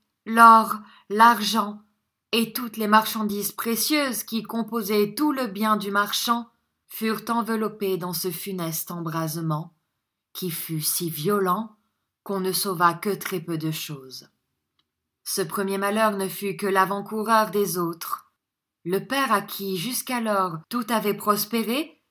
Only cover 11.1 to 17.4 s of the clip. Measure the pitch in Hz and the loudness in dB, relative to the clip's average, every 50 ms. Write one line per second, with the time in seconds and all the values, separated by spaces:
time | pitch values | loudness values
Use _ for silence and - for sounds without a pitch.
11.1 | 160 147 147 196 208 202 190 185 180 208 226 - - _ _ _ _ _ _ _ | -4 -2 -2 0 0 2 2 0 0 -2 -4 -8 -12 _ _ _ _ _ _ _
12.1 | _ _ - - 196 190 185 190 185 190 - 202 185 160 175 170 165 165 - 208 | _ _ -8 -6 -4 -2 -2 -2 -2 -2 -2 -2 0 2 2 2 2 2 -2 -4
13.1 | 190 185 - - 190 180 160 180 170 160 156 160 156 - - - 147 135 131 131 | -4 -4 -4 -6 -6 -6 -4 -4 -6 -4 -2 -4 -4 -4 -6 -10 -10 -12 -14 -16
14.1 | 127 - - _ _ _ _ _ _ _ _ _ _ _ _ _ _ _ _ _ | -18 -18 -18 _ _ _ _ _ _ _ _ _ _ _ _ _ _ _ _ _
15.1 | _ _ - - - 202 185 160 - 202 196 190 196 202 196 202 208 220 220 214 | _ _ -10 -8 -4 -4 -4 -4 -4 -4 -2 -2 -2 -2 0 0 2 2 2 2
16.1 | 202 196 190 185 - - 202 202 175 160 208 196 196 190 190 185 202 202 202 202 | 2 0 -4 -4 -6 -6 -6 -6 -4 -2 -2 0 4 4 4 2 2 -4 -6 -6
17.1 | 214 220 208 214 226 220 | -4 -4 0 2 4 4